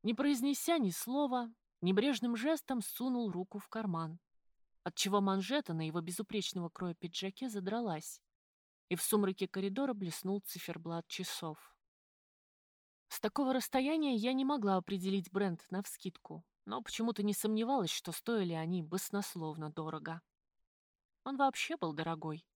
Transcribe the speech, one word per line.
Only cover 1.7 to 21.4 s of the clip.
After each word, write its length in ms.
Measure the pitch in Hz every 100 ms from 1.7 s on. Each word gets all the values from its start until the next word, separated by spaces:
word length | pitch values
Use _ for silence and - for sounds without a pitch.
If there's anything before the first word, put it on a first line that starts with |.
| _
небрежным 540 | 175 190 269 240 240 233
жестом 440 | 269 320 - 254
сунул 500 | - - 254 247 220
руку 280 | 175 185 208
в 100 | -
карман, 500 | 220 214 165 160 170 _ _ _ _ _ _
отчего 360 | 180 - 196 202
манжета 540 | 196 190 190 285 277
на 120 | 165 160
его 140 | 165
безупречного 680 | 165 180 214 214 - 190 170
кроя 260 | - 180
пиджаке 540 | 170 175 170 190 - 262
задралась, 760 | 208 185 226 226 156 - - _ _ _ _ _ _ _
и 60 |
в 80 | 175
сумраке 460 | - 214 196 185 190
коридора 440 | 190 196 196 277
блеснул 480 | 214 180 - 185 202
циферблат 680 | - 180 - 165 165 170 -
часов. 680 | - 180 - 165 151 - _ _ _ _ _ _ _ _ _ _ _ _ _ _
С 120 | -
такого 320 | 214 - 262
расстояния 600 | 262 - 262 269 320 294
я 180 | 233 233
не 120 | 262
могла 320 | 269 294 202 190
определить 540 | 185 190 190 196 170
бренд 340 | 196 196 165 -
навскидку, 720 | 185 196 - 185 - - 160 - _
но 160 | - 233
почему-то 420 | 226 - 233 208
не 120 | 208
сомневалась, 560 | 202 220 220 226 269 170
что 220 | - -
стоили 400 | 160 - 226 180
они 300 | 165 165 180
баснословно 880 | 156 185 - 202 202 180 160 156 156
дорого. 520 | 151 156 156 156 165 _ _ _ _ _ _ _ _ _ _
Он 120 | 262
вообще 400 | 269